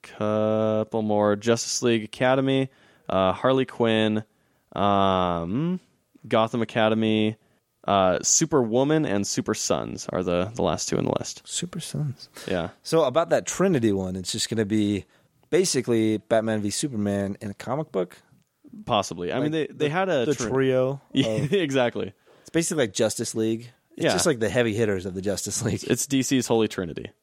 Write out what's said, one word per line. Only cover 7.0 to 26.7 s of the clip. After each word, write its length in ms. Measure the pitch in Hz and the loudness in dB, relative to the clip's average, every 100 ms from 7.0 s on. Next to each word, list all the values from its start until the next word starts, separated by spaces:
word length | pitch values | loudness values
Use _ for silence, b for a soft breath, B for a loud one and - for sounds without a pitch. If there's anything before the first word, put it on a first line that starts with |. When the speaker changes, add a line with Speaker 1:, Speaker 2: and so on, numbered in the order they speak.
| 110 110 107 110 _ _ _ _ - | 2 2 0 -2 _ _ _ _ 0
Speaker 1:
uh, 320 | 98 92 90 | 4 4 2
Superwoman, 800 | - - 160 147 117 120 139 156 151 | 0 0 2 2 2 2 2 2 2
and 180 | 101 98 | 0 -2
Super 280 | - 110 | -2 -2
Sons 540 | 107 - 78 57 - - | -2 -2 -2 -2 -8 -6
are 120 | 85 | -4
the, 260 | 90 87 92 | 0 0 -2
the 80 | 117 | -2
last 260 | 87 78 - | 0 0 -2
two 80 | - | -2
in 80 | |
the 100 | - - | 0 -2
list. 240 | - - - | -4 -12 -10
Speaker 2:
Super 320 | - 175 175 | -8 -8 -10
Sons. 480 | - 143 147 - - - - | -8 -6 -6 -8 -16 -12 -4
Speaker 1:
Yeah. 220 | 90 82 - | -4 -4 -10
Speaker 2:
So 220 | - 160 | -2 2
about 260 | 143 139 170 | 2 2 2
that 160 | 139 - | 0 0
Trinity 460 | - 190 151 113 | 0 2 4 4
one, 240 | 95 92 92 | 2 -2 -6
it's 160 | 90 | -6
just 160 | 107 - | -6 -2
gonna 160 | 110 | -2
be 400 | 101 110 104 101 - b b _ _ | 0 0 2 -2 -6 b b _ _
basically 680 | 160 190 135 123 113 110 107 | 0 2 0 0 2 2 0
Batman 420 | - 113 110 110 | 0 0 2 -2
v 100 | 101 | -2
Superman 680 | - 151 113 101 101 98 101 | -4 -4 -2 -2 -2 -4 -6
in 100 | 107 | -12
a 40 | |
comic 380 | 98 - 135 156 | -10 -6 -6 -4
book? 260 | 196 180 - _ _ _ _ - - | -4 -6 -10 _ _ _ _ -20 -14
Speaker 1:
Possibly. 480 | 214 110 95 85 87 | 0 0 0 -6 -4
I 40 | 98 | -2
mean, 120 | 151 | -2
Speaker 2:
Like 0 | |
Speaker 1:
they, 140 | 160 147 | -2 -6
they 80 | - 147 | -4 -2
Speaker 2:
the, 20 | |
Speaker 1:
had 180 | 165 190 | 0 0
a 160 | 151 120 | 0 0
Speaker 2:
the 80 | |
Speaker 1:
tri- 140 | 143 117 | 0 -2
Speaker 2:
trio 520 | 131 131 127 131 139 - | 0 2 2 0 -4 -2
Speaker 1:
<laughs> 60 | |
Yeah, 160 | 131 117 | 0 0
Speaker 2:
of 240 | 110 147 | -2 0
Speaker 1:
exactly. 600 | 202 160 135 120 107 95 - b b | 0 0 2 0 -2 -8 -12 b b
Speaker 2:
It's 100 | - | -4
basically 340 | 160 165 156 | -2 0 0
like 100 | 117 | 0
Justice 400 | - 110 - 113 | 0 0 0 -4
League. 360 | 113 110 113 120 _ _ | -2 0 -2 -8 _ _
It's 100 | - | -2
Speaker 1:
Yeah. 80 | 156 | 0
Speaker 2:
just 120 | 113 | 2
like 140 | 196 123 | 2 0
the 80 | 110 | 0
heavy 240 | 107 117 | 2 0
hitters 300 | 104 110 95 | 2 0 0
of 80 | 95 | -4
the 60 | 92 | -6
Justice 420 | 95 92 104 - | -4 -4 -6 -4
League. 220 | 117 92 | -4 -4
Speaker 1:
It's 220 | - 120 - | -2 -2 0
D 160 | 135 | -2
C's 240 | 127 135 117 | 2 0 2
Holy 220 | 117 | 2
Trinity. 420 | 107 | 2